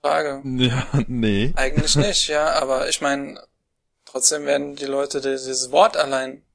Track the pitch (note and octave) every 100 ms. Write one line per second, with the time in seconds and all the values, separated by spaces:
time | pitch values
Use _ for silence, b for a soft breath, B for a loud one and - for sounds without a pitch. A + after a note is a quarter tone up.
0 | D3 D#3 D3+ C#3 C#3 B2+ B2+ B2 - C3+
1 | A#2 B2 A2 G2 B2 - C3+ B2+ - C#3+
2 | G3+ F3+ - D3+ D#3 D#3 C3+ C3 C#3+ D#3
3 | C#3+ C#3 C#3 - - _ _ _ _ _
4 | - C3 C3 D3+ C#3+ C#3+ C#3+ C#3+ C#3 C#3
5 | C#3+ C#3+ C3+ C3+ C3 C3 B2+ D3 G#3+ E3+
6 | D3 C3+ C3 C3+ _